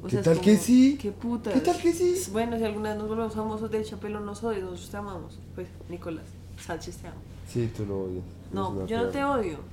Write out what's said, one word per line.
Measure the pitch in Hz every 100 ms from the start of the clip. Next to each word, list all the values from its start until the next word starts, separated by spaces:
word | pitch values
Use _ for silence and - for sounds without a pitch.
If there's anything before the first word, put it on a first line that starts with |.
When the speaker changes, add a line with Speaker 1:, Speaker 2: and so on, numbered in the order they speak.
Speaker 1:
O | 185
Speaker 2:
¿Qué |
Speaker 1:
sea, | 117
es | 185
Speaker 2:
tal | 165
que | 185
Speaker 1:
como, | 214
Speaker 2:
sí? | 214 247 262 285
Speaker 1:
qué | 208
putas. | 196 233 233 226
Speaker 2:
¿Qué | 202
tal | 349 349
que | 339
sí? | 339 359 359 -
Speaker 1:
Bueno, | 208 233 233
si |
alguna | 220 208 214
vez | 214
nos | 214
volvemos | 220 226
famosos, | 214 214 214 220
Dave | 220
Chappelle | 214 202 208
no | 214
nos | 208 208
odia, | 226 208
nosotros | 185 175 175
te | 208
amamos. | 202 180 151 - -
Pues, | - 180 - -
Nicolás | 170 175 156 - - - -
Sánchez, | - 165 170 175
te | 175
amo. | - - - -
Speaker 2:
Sí, | 120 113 113
tú |
lo | 104 98
odias. | 95 92 90 - -
Speaker 1:
No, | 196 190
Speaker 2:
Es | 196
una | 190
Speaker 1:
yo | 226
no | 233
te |
Speaker 2:
fea. | 277 277
Speaker 1:
odio. | 269 196 147 143